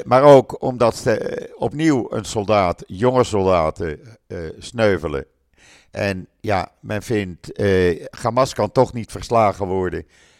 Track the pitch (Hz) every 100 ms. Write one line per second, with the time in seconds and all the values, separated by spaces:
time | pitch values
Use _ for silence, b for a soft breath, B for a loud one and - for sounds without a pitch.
0 | - 127 147 143 - - - 123 117 -
1 | 123 110 - - - - 120 147 160 131
2 | - 113 101 113 98 104 90 87 - 92
3 | 123 127 113 104 92 90 78 - 82 71
4 | - - _ 92 80 - - 120 107 90
5 | 80 69 69 _ _ b b b b 104
6 | 101 92 - _ 104 95 - _ - 104
7 | - 107 92 85 - - 101 92 90 85
8 | - - 117 120 131 - 104 131 123 120
9 | 107 101 - 117 104 87 95 95 90 82
10 | 80 b b